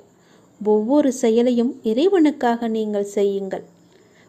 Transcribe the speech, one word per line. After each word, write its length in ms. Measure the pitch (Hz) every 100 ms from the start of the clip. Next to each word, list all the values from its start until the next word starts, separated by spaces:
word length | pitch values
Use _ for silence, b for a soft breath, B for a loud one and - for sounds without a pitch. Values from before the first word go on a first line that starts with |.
| - b b b b -
ஒவ்வொரு 500 | 208 214 220 294 285
செயலையும் 600 | 254 233 226 240 240 240 -
இறைவனுக்காக 840 | 226 220 359 392 302 294 240 233 233
நீங்கள் 440 | 220 214 208 202
செய்யுங்கள். 520 | 208 202 196 190 190 - _ b b b b